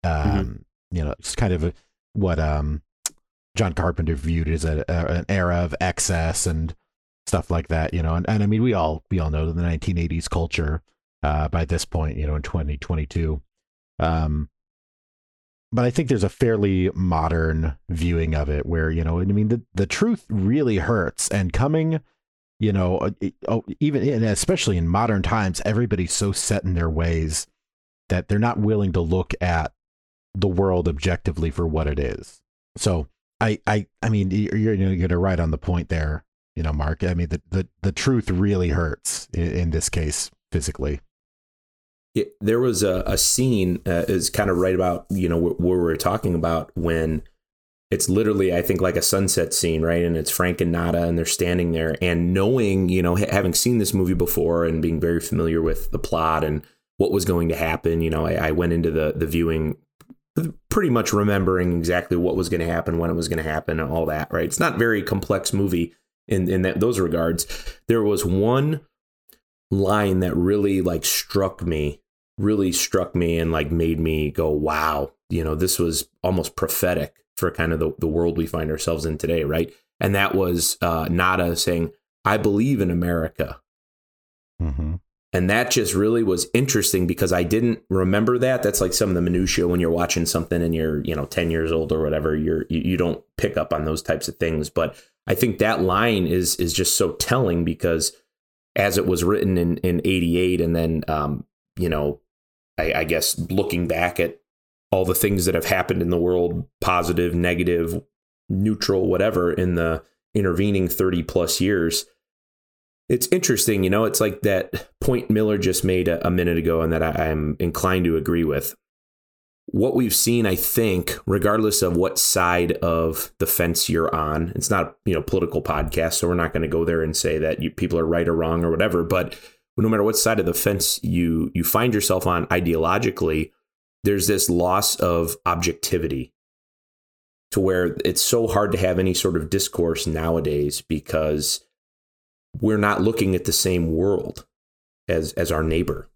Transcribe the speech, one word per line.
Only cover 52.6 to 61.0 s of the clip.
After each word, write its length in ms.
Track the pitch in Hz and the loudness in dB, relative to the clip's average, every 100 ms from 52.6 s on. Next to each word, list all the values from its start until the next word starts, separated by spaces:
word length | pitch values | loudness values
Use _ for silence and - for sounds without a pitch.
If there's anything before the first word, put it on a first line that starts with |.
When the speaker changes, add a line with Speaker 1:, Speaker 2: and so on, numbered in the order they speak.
| 104 95 92 | 2 2 2
Speaker 3:
you 140 | 92 | 2
know, 120 | 87 90 | 2 0
ha-, 140 | 101 | 0
having 220 | 98 92 | 0 2
seen 240 | 82 120 120 | 0 2 2
this 160 | 98 | 2
movie 220 | 95 92 90 | 0 0 0
before 500 | 85 - 82 85 85 | 0 0 0 2 0
and 160 | 80 | 0
being 180 | 82 80 | 0 0
very 200 | 85 85 | 0 0
familiar 420 | - 85 82 82 | 0 0 0 2
with 300 | 82 80 - | 0 -2 -2
the 80 | - | -4
plot 440 | - 82 80 80 | -2 0 0 0
and 200 | 76 76 - _ _ _ | 0 -2 -6 _ _ _
what 140 | - | 0
was 120 | 98 | 2
going 260 | 90 87 85 | 0 0 0
to 60 | 78 | 0
happen, 460 | 82 82 82 82 | -2 0 0 0
you 80 | 82 | 0
know, 160 | 78 80 | 0 0
I, 220 | 80 78 | 0 0
I 40 | |
went 220 | 78 87 | 0 2
into 160 | 85 82 | 2 2
the, 240 | 80 76 - | 0 0 0
the 120 | 80 | -2
viewing 500 | 82 82 80 78 - _ _ - - _ - 160 - _ | 0 0 0 -2 -6 _ _ -20 -20 _ -4 -4 -8 _
pretty 200 | 220 180 | 0 2
much 240 | 120 | 2